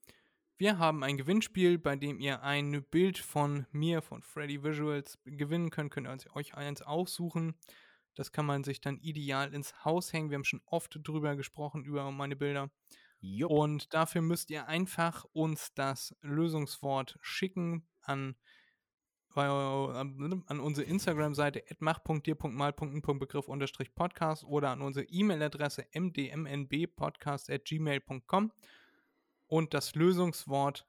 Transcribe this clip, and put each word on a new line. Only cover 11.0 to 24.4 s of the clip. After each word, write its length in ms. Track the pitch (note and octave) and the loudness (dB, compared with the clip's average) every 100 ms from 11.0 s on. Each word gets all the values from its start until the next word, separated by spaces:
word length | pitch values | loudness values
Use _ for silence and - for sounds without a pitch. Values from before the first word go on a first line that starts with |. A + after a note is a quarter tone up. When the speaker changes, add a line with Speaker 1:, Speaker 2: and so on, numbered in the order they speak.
Speaker 1:
drüber 340 | D3+ D#3 D3 C#3+ | -4 0 0 0
gesprochen, 480 | C3+ - D3 D3+ C3+ | -4 -6 -6 -6 -4
über 260 | C#3+ C#3 | -4 -4
meine 240 | C#3 C#3 C#3 | -4 -4 -2
Bilder. 340 | C#3+ C#3+ C#3 - _ - - _ | 0 0 -4 -8 _ -20 -20 _
Speaker 2:
Jupp. 280 | F#2+ G2 E3 | -6 -2 4
Speaker 1:
Und 440 | D3+ D3+ D3+ - | 6 6 2 0
dafür 280 | D#3+ D#3+ F3 | 2 2 4
müsst 300 | D#3+ E3+ - | 2 2 -2
ihr 160 | D3+ C3 | -6 -2
einfach 580 | D#3+ F#3 - E3+ E3 - | 0 0 2 0 0 -6
uns 420 | D#3 D#3+ D3+ - | 0 2 0 -4
das 400 | - C3+ C3 - - | -2 -2 -2 -8 -10
Lösungswort 960 | D3 D3 E3+ D#3 C#3+ - C#3 C3+ B2+ - | -2 2 2 2 -2 -4 -2 -2 -2 -8
schicken 680 | - - F#3+ F#3 E3+ E3 E3 _ | -10 -4 -2 -2 -4 -4 -8 _
an, 340 | - C#3 C3+ C3 _ - _ _ _ _ _ _ _ | -4 -4 -4 -8 _ -20 _ _ _ _ _ _ _
an, 1120 | - C#3+ C#3 C#3 C3+ C3+ B2+ C#3 C3+ D3 F#3 - | 0 2 4 2 0 0 -2 -6 -4 -4 -4 -4
an 120 | D3 | -4
unsere 260 | C#3 C#3+ D3 | -2 -2 0
Instagram-Seite 760 | F3+ - D3+ D3+ C#3+ D3 - - | 0 2 2 2 2 0 0 -8
at 120 | - | -4
mach 220 | D#3 - | -2 -2
punkt 240 | - D#3 D3+ | 0 -2 0
dir 80 | D3+ | -2
punkt 200 | D#3 B2 | -2 0
mal 160 | C#3+ | -2
punkt 200 | C#3+ D3+ | -2 -6
n 80 | C#3+ | -4
punkt 180 | D3 C#3 | -2 -2
begriff 260 | C#3 C#3+ C#3 | -2 -4 -4
unterstrich 480 | C#3 C#3 - C3 - | -2 -4 -4 -6 -2
podcast 480 | F3 - D#3+ D#3 | -2 0 -2 -2